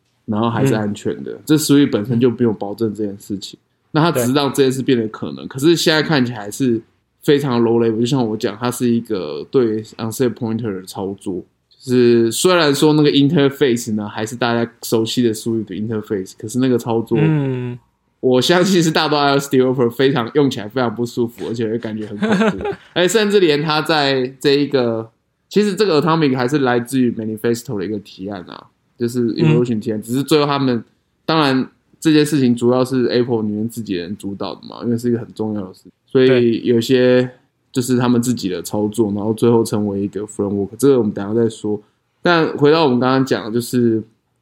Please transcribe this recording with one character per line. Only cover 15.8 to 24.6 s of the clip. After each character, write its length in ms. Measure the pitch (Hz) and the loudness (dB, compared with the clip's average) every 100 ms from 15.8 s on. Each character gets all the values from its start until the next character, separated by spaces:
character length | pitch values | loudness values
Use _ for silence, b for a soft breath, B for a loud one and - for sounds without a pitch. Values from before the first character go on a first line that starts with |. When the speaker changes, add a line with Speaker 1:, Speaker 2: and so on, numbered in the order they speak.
| 107 110 104 104 95 - | -6 -6 -6 -6 -8 -12
Speaker 1:
可 80 | 110 | -8
是 140 | 123 | -2
那 80 | 131 | 0
个 100 | 120 | 0
操 220 | 120 113 | 0 -2
作， 160 | 113 117 | 0 0
Speaker 2:
嗯。 560 | 156 156 135 127 123 123 _ _ _ _ | 2 2 -2 -4 -8 -12 _ _ _ _
Speaker 1:
我 220 | 127 127 | 0 2
相 220 | 123 175 | 4 2
信 180 | 185 190 | 4 2
是 80 | 160 | 2
大 160 | 160 151 | 0 0
多 100 | 147 | 0
iOS 320 | 143 139 139 | 2 0 0
developer 400 | 135 127 127 120 | 2 2 2 0
非 240 | 117 135 | 2 0
常， 160 | 135 113 | 2 -2
用 160 | 151 143 | 0 0
起 80 | 120 | 0
来 100 | 104 | -6
非 120 | 127 | -4
常 120 | 120 | -4
不 140 | 110 120 | -2 -6
舒 200 | - 117 | -4 -4
服， 200 | - 82 | -4 -8
而 60 | |
且 140 | 117 113 | -4 -4
会 100 | 113 | -4
感 180 | 113 107 | -6 -8
觉 80 | |
很 140 | 107 107 | -10 -6
恐 100 | 214 | -2
怖。 380 | 196 220 190 415 - | 0 0 -2 -6 -10
Speaker 2:
<laughs> 120 | - | -8
Speaker 1:
而 140 | - 180 | -2 0
且 20 | |
甚 220 | 214 208 | 2 2
至 80 | 208 | 4
连 240 | 175 147 | 4 2
他 180 | 156 151 | 0 -2
在 460 | 151 156 139 135 127 135 | 0 0 2 0 -2 -2
这 100 | 147 | 2
一 160 | 143 | 2